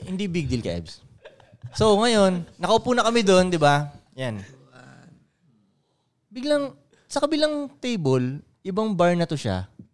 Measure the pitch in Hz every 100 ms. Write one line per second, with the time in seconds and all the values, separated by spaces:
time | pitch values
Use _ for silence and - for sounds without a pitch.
0 | 185 185 202 170 135 127 104 87 80 -
1 | _ _ - _ _ _ - - 214 202
2 | 240 220 190 180 165 - 175 220 247 240
3 | 220 233 196 185 185 170 147 143 147 -
4 | _ 131 127 104 98 - _ 127 131 127
5 | - _ _ _ 170 _ _ _ _ _
6 | _ _ _ 254 285 294 277 - _ _
7 | - 285 294 302 302 294 277 - 247 226
8 | 139 131 127 143 - _ 190 190 220 180
9 | 175 175 170 151 113 92 95 - -